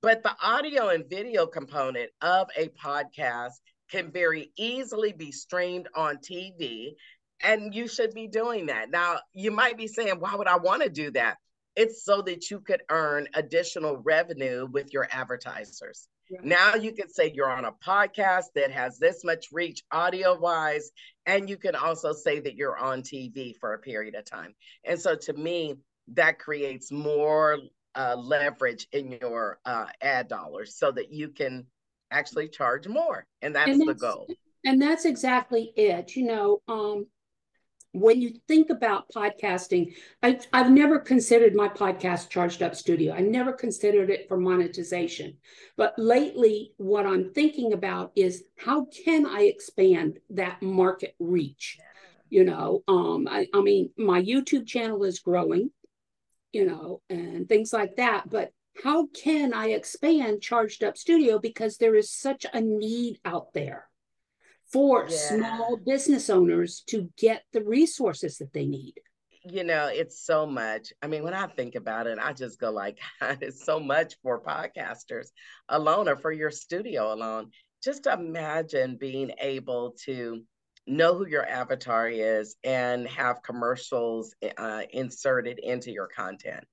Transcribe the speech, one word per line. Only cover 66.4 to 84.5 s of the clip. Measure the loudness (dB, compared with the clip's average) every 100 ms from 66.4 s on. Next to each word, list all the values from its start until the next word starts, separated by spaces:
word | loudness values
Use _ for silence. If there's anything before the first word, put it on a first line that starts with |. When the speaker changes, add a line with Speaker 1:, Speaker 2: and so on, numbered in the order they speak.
| 6 4 0 -4 -6
Speaker 2:
to | -6 -6 2
get | 2 2 _
the | -4
resources | 0 4 4 2 -4 -2 -8 -8
that | -10
they | -6 -4
need. | -6 -10 -20 _ _ _ _ -10
Speaker 1:
You | -8
know, | -2 0 0
it's | -4 -6 -8 0
so | 0 2
much. | -4 -4 -6 -8 -14
I | -8
mean, | -6
when | -6
I | -6 -6
think | -6 -8 -6
about | -6 -6 -4
it, | -4
I | -6
just | -8 -12 -6
go | -6
like, | -4 -6 -10 -18
<laughs> | -10
"God, | -6 -6
it's | -8 -10
so | -4 -4
much | 0 0 0 -6
for | -6 -6
podcasters | -4 -8 -8 -10 -12 -12 -12 -12 -14 _ -20 -20 _
alone | -2 2 2 2
or | 0
for | -2
your | -4 -6
studio | -6 -8 -8 -6 -4 -2
alone." | -4 -6 -8 -10 _ _ _
Just | -6 -4 -2
imagine | -2 -4 -8 -4 -4 -2 -2 -2 -4
being | -8 -6 -6 -6
able | -6 -6 -6 -6 -6 -10
to | -10 -8 -8 -10 -14 _ _ _ -6
know | 2 4 4
who | 0
your | -2 -2
avatar | -4 -4 -6 -2 0 0
is | -2 0 0 -2 -8
and | -4 -2 0 -2 -6
have | -4 -2 -2
commercials, | -6 -6 -4 -4 -4 -2 -2 -4 -8 _ -10